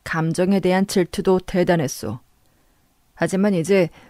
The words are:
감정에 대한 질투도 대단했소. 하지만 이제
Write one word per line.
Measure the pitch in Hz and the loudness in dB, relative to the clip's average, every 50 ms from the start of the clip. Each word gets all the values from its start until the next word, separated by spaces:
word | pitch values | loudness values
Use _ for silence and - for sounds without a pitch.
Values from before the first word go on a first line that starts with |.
| - | -12
감정에 | - - 165 160 165 165 - 185 185 202 190 | -8 -6 -4 -4 -2 0 0 0 2 2 2
대한 | 175 180 185 185 196 | 2 2 2 0 0
질투도 | - - 196 175 - - - - 185 185 185 | 0 0 0 0 0 -4 -2 0 2 2 2
대단했소. | - - - 180 175 180 175 165 143 127 - - - 107 104 120 - _ _ _ _ _ _ _ _ _ _ _ _ _ _ _ _ _ _ | 0 -2 -2 0 2 2 2 0 -2 -4 -6 -8 -10 -10 -10 -10 -14 _ _ _ _ _ _ _ _ _ _ _ _ _ _ _ _ _ _
하지만 | - 170 165 190 185 196 214 190 | -6 -4 -2 0 0 0 2 0
이제 | 170 156 175 202 190 170 151 - - - | 0 2 2 2 2 2 0 -2 -10 -20